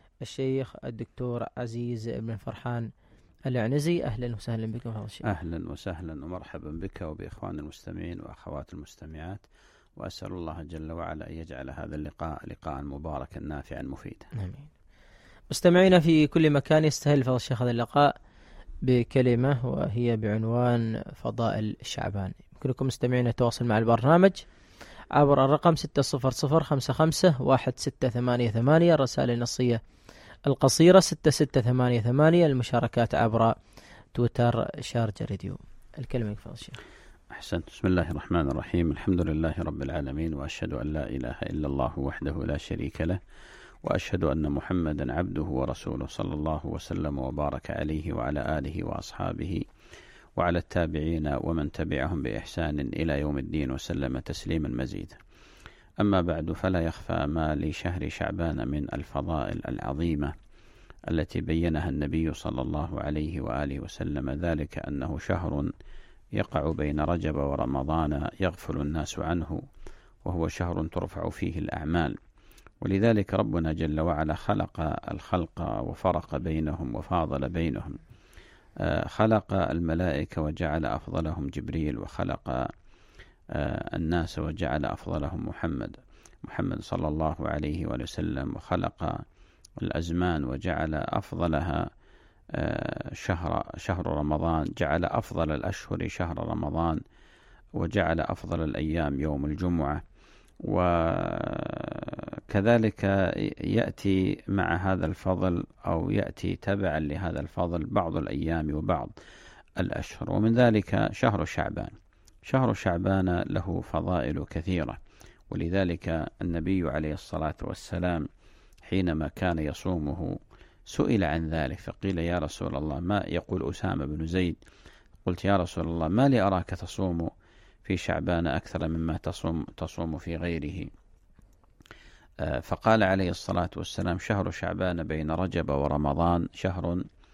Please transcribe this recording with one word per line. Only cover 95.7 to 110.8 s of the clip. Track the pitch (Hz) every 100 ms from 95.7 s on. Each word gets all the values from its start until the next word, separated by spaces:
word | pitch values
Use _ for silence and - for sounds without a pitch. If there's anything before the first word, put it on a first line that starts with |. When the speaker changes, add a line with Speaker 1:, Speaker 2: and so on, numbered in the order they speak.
| - - 92 82
Speaker 2:
شهر | - 85 80 78
رمضان، | - 71 82 85 80 - - - - - - -
وجعل | - 85 104 82 82
أفضل | - - 90 87
الأيام | 78 - 78 82 76 67
يوم | 78 71
الجمعة. | 73 76 90 85 71 73 - - - - - -
وكذلك | - 95 90 85 82 50 50 50 - - - - - - - - - - - 104 104 120 110 - 98 98 92 - - -
يأتي | - 101 - - 101 95 95 - -
مع | 98 85 87
هذا | 95 92 80
الفضل | 85 92 92 95 87 - - 92
أو | 82 87
يأتي | 104 - - 92 95
تبعاً | - 101 92 78
لهذا | 76 78 87 73
الفضل | - - 87 85
بعض | 78 - 85 87
الأيام | - 64 80 82 78
وبعض | 73 - 80 - - - - - - - -
الأشهر، | 90 - - - -
ومن | 98 107
ذلك | 117 120 107